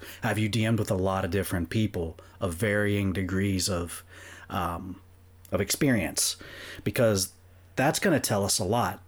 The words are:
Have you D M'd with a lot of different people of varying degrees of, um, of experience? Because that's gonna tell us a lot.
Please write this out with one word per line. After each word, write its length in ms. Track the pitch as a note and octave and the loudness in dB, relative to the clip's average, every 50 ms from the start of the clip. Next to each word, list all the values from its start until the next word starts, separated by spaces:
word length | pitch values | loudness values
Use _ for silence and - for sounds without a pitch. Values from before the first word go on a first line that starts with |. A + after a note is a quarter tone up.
| - - - - - | -14 -16 -10 -6 -4
Have 160 | A#2 G#2 G#2+ | -2 0 0
you 100 | G#2+ G#2+ | 0 0
D 160 | G#2 A#2+ A2 | 2 2 2
M'd 140 | A2 A2+ G#2+ | 2 2 2
with 120 | G#2 - | 0 0
a 40 | G#2+ | 0
lot 280 | F#2 F#2 F#2+ F#2+ F#2+ F#2+ | 0 2 2 2 0 0
of 60 | F2+ F2 | 0 0
different 360 | G2+ F#2 - - F2+ E2+ - | 0 0 0 -2 -2 -2 -2
people 480 | - A2 G#2+ G2+ - F#2 E2+ E2 E2 - - - - - | 0 0 0 0 0 -2 -4 -4 -6 -10 -16 -20 -10 -6
of 140 | - F#2 E2 | -4 -4 -2
varying 580 | E2 G#2+ G#2+ G2+ G#2 G#2 G#2 G2+ G2+ G2+ G2 F2+ | -2 0 0 2 2 2 2 2 2 0 0 0
degrees 560 | G2 F#2+ F2 F#2+ F#2+ G2 G2+ G2 F#2 F2 - | -2 -2 -2 0 0 2 2 2 0 0 0
of, 360 | F#2+ F2 E2+ E2+ - - - - - - - - - - - - | -2 -2 -4 -6 -8 -12 -16 -18 -20 -20 -20 -20 -20 -20 -12 -8
um, 520 | - F#2+ F2 E2+ E2+ - - F#2 F#2 - - - - - - - - - - - | -4 -4 -2 -2 -4 -6 -8 -10 -12 -14 -16 -20 -20 -20 -20 -20 -20 -20 -8 -4
of 100 | - F#2 | -2 0
experience? 760 | G2+ - - - - C#3 B2 G#2 F2 C#2+ - - - - - - - - - - - - - - - | 0 0 0 2 4 4 4 4 2 0 -2 -2 -2 -2 -2 -6 -10 -16 -16 -16 -14 -14 -14 -8 -4
Because 480 | - - - B2 A2 G#2+ F#2+ F#2 - - - - - - - - - - | -2 2 4 4 4 4 4 2 -2 -6 -12 -20 -20 -20 -20 -20 -8 -2
that's 220 | - C3 D3+ - - | 2 2 2 2 2
gonna 200 | - G3+ E3 C3+ | 2 2 4 2
tell 220 | - - A#2 G2+ A#2+ | 2 2 2 2 2
us 140 | A#2 - - | 2 2 0
a 60 | G2+ | 2
lot. 380 | F2+ A2 A#2+ A2 F2+ - - - | 2 2 2 2 0 -2 -6 -8